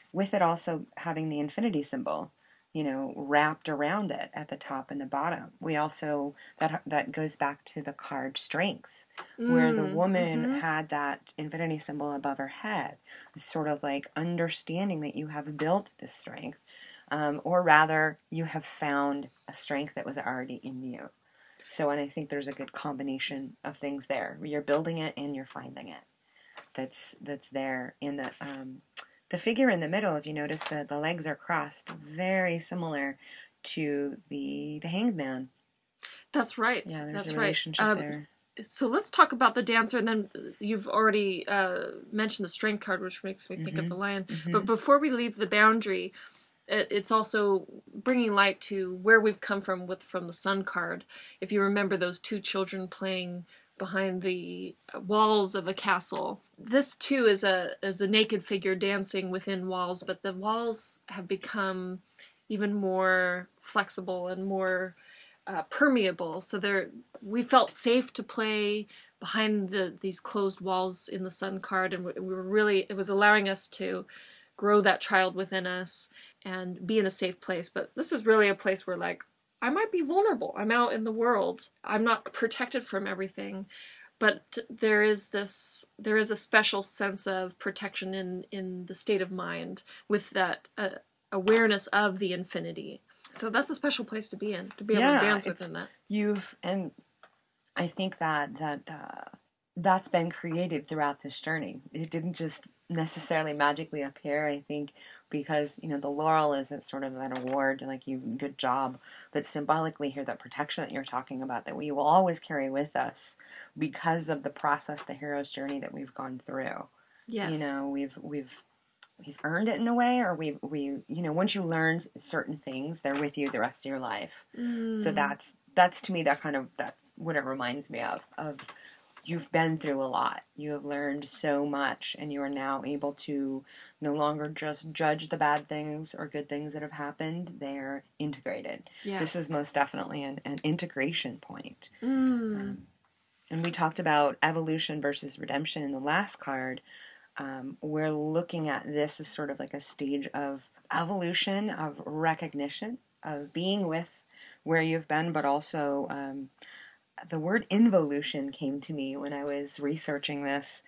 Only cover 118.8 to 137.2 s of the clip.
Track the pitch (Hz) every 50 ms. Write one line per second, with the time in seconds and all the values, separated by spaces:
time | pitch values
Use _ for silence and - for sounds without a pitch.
118.8 | _ _ _ _ - - _ - - - 139 - - 151 160 180 220 220 214 -
119.8 | 233 233 240 240 240 240 247 247 240 185 175 151 160 151 147 - - 143 151 147
120.8 | 143 139 139 143 - - - 165 175 160 151 165 190 208 - 202 185 165 160 160
121.8 | 160 160 160 170 165 - - - - - - 160 - - 160 151 - 143 131 131
122.8 | 139 156 165 - - 143 139 143 151 147 143 151 143 139 131 120 110 120 - -
123.8 | - 139 135 131 131 117 104 104 - - - - - _ - 233 240 240 240 233
124.8 | 226 226 226 220 208 - 151 147 143 139 143 143 - - - - _ _ _ -
125.8 | 180 180 175 - - - 190 170 160 143 143 143 - 156 143 139 131 - - -
126.8 | 120 117 - _ - - - - 160 160 160 147 127 131 131 139 123 120 123 143
127.8 | 139 - 127 117 117 - - - - - - - 151 151 143 139 - - - -
128.8 | - - - - _ _ _ - - - 170 170 - - - 170 165 160 160 156
129.8 | 156 151 139 135 135 131 123 - - - - - - _ _ - 147 151 147 143
130.8 | 143 143 143 143 147 143 139 147 143 135 - - - 151 143 143 143 147 143 139
131.8 | 139 131 117 - - - - - - 151 147 143 139 139 143 139 135 135 139 135
132.8 | - 135 147 143 143 143 143 - - - 147 139 139 135 135 135 135 - - -
133.8 | - - - _ 151 151 143 151 147 147 151 151 151 151 156 - 156 151 147 147
134.8 | 156 160 156 - 165 151 151 156 156 156 - 147 151 147 147 151 147 - 156 151
135.8 | 151 151 151 151 156 - - - 156 143 - 151 147 147 147 143 151 151 143 156
136.8 | 151 147 151 151 147 143 147 -